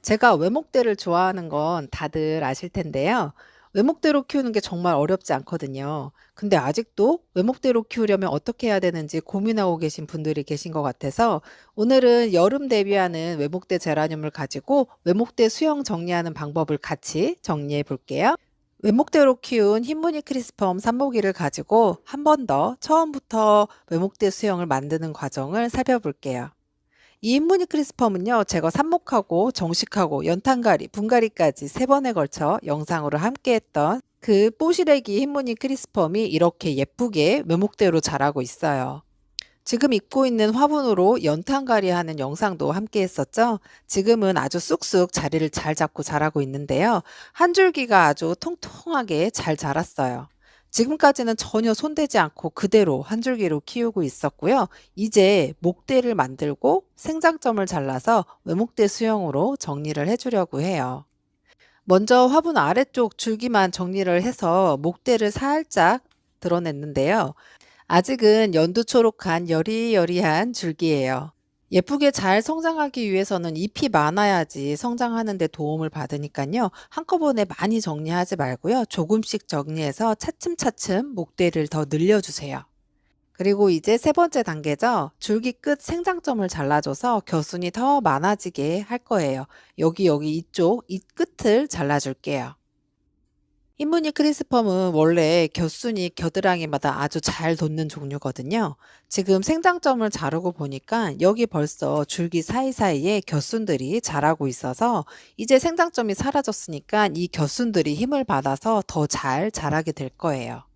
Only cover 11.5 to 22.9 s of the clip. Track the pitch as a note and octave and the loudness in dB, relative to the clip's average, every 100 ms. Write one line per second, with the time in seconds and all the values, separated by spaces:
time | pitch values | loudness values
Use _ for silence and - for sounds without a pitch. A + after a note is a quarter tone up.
11.5 | - _ - A3+ C4 B3 A#3+ A#3 F3+ F#3 | -20 _ -4 4 6 6 6 4 4 4
12.5 | C4+ C#4 A3 G3 G3+ F3+ E3 E3 D#3+ C#3+ | 2 0 0 2 2 0 -2 -6 -4 -4
13.5 | F3+ - F3+ E3+ D3+ D#3 D#3 D3+ - C#3 | -6 -4 -4 0 0 0 -2 -8 -8 -10
14.5 | - - C#4 B3+ _ E3+ F#3 A#3 - A3+ | -10 0 2 2 _ 0 0 0 2 0
15.5 | - D#4 D4 C#4 E3+ E3+ F3 E3+ D3+ D3+ | 2 0 0 -4 -6 -2 -4 -4 -8 -6
16.5 | D#3 D3+ D3+ - D3+ - D#3 A3+ F4+ - | -2 -2 -2 -4 -8 -6 -2 -2 -4 -4
17.5 | D3+ C#3+ C#3+ C#3+ C3 - C3+ G#3 D#4+ _ | -4 -2 -4 -4 -8 -6 0 0 0 _
18.5 | _ _ _ G#3+ A3 D4+ D#4+ C#4 B3 - | _ _ _ 2 2 4 4 4 4 -2
19.5 | A#3+ G3+ A3 A#3+ D#4 E4 D4+ - C4 A#3 | 2 4 2 0 -2 -2 -4 -6 -6 -6
20.5 | - G3 F#3 A3+ A#3+ C#4 A3+ G3 F#3 D3+ | -2 -2 0 -2 0 0 0 -2 -2 -4
21.5 | - C#3+ A3 A3 E3+ - C#4 D4 D4+ A#3+ | -6 0 4 4 0 -8 -2 2 2 2
22.5 | C#3 F3+ B3+ - | 0 0 -4 2